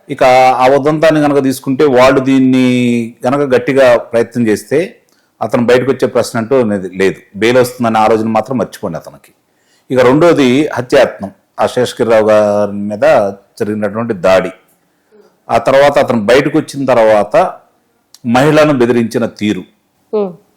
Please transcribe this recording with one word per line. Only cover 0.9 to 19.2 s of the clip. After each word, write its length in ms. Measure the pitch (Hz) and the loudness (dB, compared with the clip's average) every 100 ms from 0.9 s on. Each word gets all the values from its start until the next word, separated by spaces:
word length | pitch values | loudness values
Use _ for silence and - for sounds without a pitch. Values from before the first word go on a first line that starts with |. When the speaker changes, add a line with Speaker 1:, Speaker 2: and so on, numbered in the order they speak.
| 156 160 156 | 0 2 2
Speaker 1:
కనుక 200 | 147 139 | 2 0
తీసుకుంటే 420 | 131 127 143 131 | -2 -4 -4 0
వాళ్ళు 360 | 147 123 131 143 | 2 4 4 2
దీన్ని 460 | 131 135 131 131 127 123 120 120 113 - | 2 2 2 2 2 0 0 -2 -6 -6
కనుక 160 | 123 143 | -4 -2
గట్టిగా 560 | 143 123 143 135 127 117 | 0 -2 0 2 4 2
ప్రయత్నం 500 | - 117 113 123 110 | 0 -2 -2 -2 -2
చేస్తే 520 | 104 - 143 202 - _ _ _ - | -2 -2 -4 -4 -10 _ _ _ -12
అతను 240 | 113 123 113 | -6 -2 0
బయటకు 240 | 127 127 | 0 0
వచ్చే 180 | 127 123 | -2 -2
ప్రశ్న 300 | 120 110 117 | -2 -4 -6
అంటూ 220 | 110 135 | -2 -2
అనేది 360 | 110 101 90 95 | 0 -4 -6 -4
లేదు. 240 | 95 80 _ 98 | -2 -4 _ -4
బెయిల్ 220 | 113 127 | 0 2
వస్తుందనే 400 | 123 - 117 110 | 0 -2 -2 0
ఆలోచన 280 | 110 113 110 | 2 0 -2
మాత్రం 320 | 110 - 127 | -4 -2 -4
మర్చిపోండి 400 | 90 - 101 78 | -6 -8 -10 -10
అతనికి. 340 | 69 71 _ _ _ _ _ _ - | -16 -20 _ _ _ _ _ _ -4
ఇక 60 | 127 | 0
రెండోది 680 | 123 147 170 143 127 131 151 | 2 4 2 2 2 0 -2
హత్యాయత్నం, 580 | 127 123 139 110 - 98 - _ - | -6 0 0 0 -4 -14 -16 _ -6
ఆ 60 | 107 | -4
శేషగిరిరావు 640 | 127 120 - 113 110 107 | -2 -4 -2 0 2 4
గారి 440 | 107 104 101 101 | 2 2 0 -4
మీద 280 | 101 101 104 147 135 101 101 _ - | -6 -8 -2 0 2 -2 -6 _ -10
జరిగినటువంటి 540 | 104 107 104 110 117 | -6 -6 -6 -6 -6
దాడి. 360 | 98 92 95 90 - _ _ _ _ _ _ _ _ - | -2 0 0 0 -10 _ _ _ _ _ _ _ _ -4
ఆ 80 | 117 | -4
తర్వాత 400 | 135 135 143 143 | 0 2 4 2
అతను 280 | 127 117 104 | 0 -2 2
బయటకు 320 | 135 147 156 | 0 0 -4
వచ్చిన 260 | - 139 | -4 -6
తర్వాత 520 | 131 120 110 107 101 156 185 - _ _ _ _ _ _ 120 | -2 2 4 2 2 0 0 -4 _ _ _ _ _ _ -2
మహిళను 520 | 127 151 151 151 135 | 0 2 2 2 2
బెదిరించిన 480 | 120 120 110 123 | 0 0 -2 -4